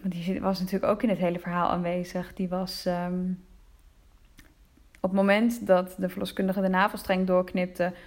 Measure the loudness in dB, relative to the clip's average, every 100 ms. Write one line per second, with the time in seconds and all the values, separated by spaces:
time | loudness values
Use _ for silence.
0 | -6 -4 -4 -2 0 -2 -2 0 0 2
1 | 0 2 0 0 -4 0 0 0 -2 -4
2 | -4 -6 -8 -6 -4 -4 -4 -4 -4 -2
3 | -2 -4 -4 -6 -10 -20 -20 -20 -20 _
4 | _ -20 -20 -20 -20 _ _ _ _ -6
5 | 0 4 4 6 4 0 4 4 4 -4
6 | -6 -4 -6 -2 0 0 2 2 2 0
7 | -2 0 4 2 2 -2 -2 -2 -4 -4